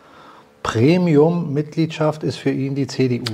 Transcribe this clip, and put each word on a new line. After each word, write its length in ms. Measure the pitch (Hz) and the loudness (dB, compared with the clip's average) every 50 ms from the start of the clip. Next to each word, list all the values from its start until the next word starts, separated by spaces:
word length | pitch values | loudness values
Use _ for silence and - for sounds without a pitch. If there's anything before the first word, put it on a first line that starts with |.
| _ - - - - - - - - _ _ _ - - - 110 113 143 170 | _ -20 -20 -20 -20 -20 -20 -20 -20 _ _ _ -8 -4 0 2 4 4 4
Premium-Mitgliedschaft 1300 | 185 180 175 160 143 147 165 175 175 165 156 135 143 151 147 - - 160 156 160 - 156 156 151 156 - | 4 4 4 4 6 4 4 2 0 -2 -4 -4 -4 -4 -4 -4 -2 -2 -2 -2 -2 -2 -2 -2 -2 -4
ist 140 | 135 123 - | -6 -6 -4
für 140 | - 143 | -2 -2
ihn 240 | 135 139 135 139 139 | -2 -2 -2 -4 -2
die 120 | 139 139 127 | -4 -4 -4
C 200 | - - 131 131 | -2 0 0 0
D 120 | 123 117 | 0 -2
U. 20 | - 117 | -4 -6